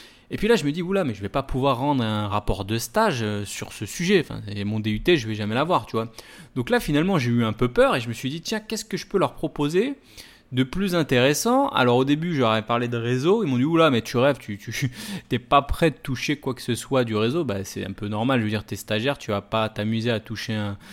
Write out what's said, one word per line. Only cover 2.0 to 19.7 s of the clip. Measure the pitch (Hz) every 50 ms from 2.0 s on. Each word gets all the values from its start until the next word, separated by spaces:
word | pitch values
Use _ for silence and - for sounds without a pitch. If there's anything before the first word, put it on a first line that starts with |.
| 117
un | 110 107 107 104
rapport | 101 104 104 - - 104 92 101
de | 92 110 117
stage, | - - - 214 226 214 151 120
euh, | 110 104 104 101 101
sur | - - - - -
ce | - - 110
sujet. | 101 - - 170 180 208 180
Enfin, | - - 110 107 107
c'est | 104 101 101 101
mon | 104 107 110
D | 107 110
U | 107 104
T, | - 175 175
je | 151 113
vais | 110 110
jamais | 104 104 104 110
l'avoir, | 123 151 170 180 143 110
tu | - -
vois. » | 113 113 117 - - - - - - - - -
Donc | 135 120 -
là, | 240 240
finalement, | - - 147 143 165 190 196 160
j'ai | 120 120
eu | 120 120 117
un | 110 104
peu | - 127
peur | 123 123 - 262 277 214
et | 135
je | 113 120
me | 113
suis | - - 131
dit, « | 147 170
Tiens, | 160 - 220 214
qu'est-ce | 214 - 220 208 -
que | - -
je | 165 -
peux | - - 190
leur | 156 131 -
proposer | - - 156 - - 147 147 165 185 226 277 277 - _ - - - - - - - _ _ 127
de | 123 127
plus | 131 - 175 202 190 175
intéressant ? » | 170 151 - 135 120 123 139 147 - - 233 247 269 285 -
Alors | - - 127 123 120
au | 123 135
début, | 139 147 151 165 180 170
je | 135
leur | 123 110 110
ai | 110
parlé | 107 - 120 120 123 120
de | 123
réseau. | 117 117 120 127 127 135 170 202 233 214
Ils | 147
m'ont | 127
dit, « | 120 131
Oula, | 156 165 165 165 156
mais | 131 113
tu | 110 - -
rêves, | 120 127 143 135
tu, | 123 - - 101
tu, | 98 - - 110 - 143 123 - - 220 208
<laughs> | 196 165 - -
t'es | 131 120
pas | - - 143 143
prêt | 143 - - - 170 160
de | -
toucher | - - - 127 117 - - 147
quoi | 143 - 135 120
que | -
ce | - - 120
soit | - - - 139 131 123
du | 113 110
réseau. » | 104 110 120 135 175 165
Bah, | 120 101 98 98
c'est | - - 101 95
un | - 98
peu | - 104
normal, | 104 107 107 113 131 135 123
je | 110
veux | 107
dire, | 107 104 -
t'es | - 104
stagiaire, | 98 - - 107 107 113 139 143
tu | - - -
vas | 104 101
pas | - - - 110 110
t'amuser | 107